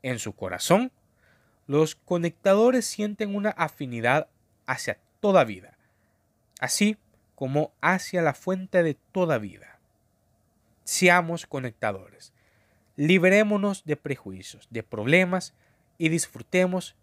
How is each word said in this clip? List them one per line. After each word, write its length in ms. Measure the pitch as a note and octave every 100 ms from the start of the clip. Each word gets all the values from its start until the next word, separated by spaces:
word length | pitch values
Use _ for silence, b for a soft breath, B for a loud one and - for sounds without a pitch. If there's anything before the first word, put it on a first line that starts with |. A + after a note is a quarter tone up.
En 160 | C3 B2
su 160 | A2+
corazón, 580 | - F#2 F2+ - G3 B3+ _ _ _ _ _ _ _ -
los 280 | C#3+ D#3
conectadores 920 | - _ F3 E3+ - G3 G3 A#3 B3+ A3+
sienten 480 | - G#3 G#3 G#3
una 160 | G3+ G#3
afinidad 800 | - D#3+ - C3+ A#2 A#2 C#3+ - _ _ _ -
hacia 320 | C3 - - _ _
toda 240 | G#3 F#3
vida, 320 | A#2+ F#2 - _ _ _ _ _ _ _ _ -
así 360 | B2+ - G#3 G#3+ _ _ _
como 380 | _ C3 C#3+ D3+ _
hacia 420 | D#3 F#3 - F3+
la 100 | D#3+
fuente 500 | - - F#3 F#3+ F#3
de 120 | E3 C#3 _
toda 260 | F#3+ F3 B2+
vida. 400 | G#2 F2+ - _ _ _ _ _ _ _ _ _ _ _
Seamos 600 | - - F3+ F3 E3 E3+ -
conectadores. 880 | C#3 B2+ - A2 F#2+ F#2 _ - _ _ _ _ _ _ -
Liberémonos 880 | D3+ F#3 F3+ G3+ G#3+ G#3 G3+ F#3+
de 120 | D3+ D3
prejuicios, 720 | D3 C3 G#2 F#2+ - - _
de 120 | A2+
problemas, 720 | - G#2+ A2+ E3+ F3+ F#3 - _ _ _ _ _
y 100 | E3
disfrutemos 880 | E3 - - - F3+ F#3 F#3 - _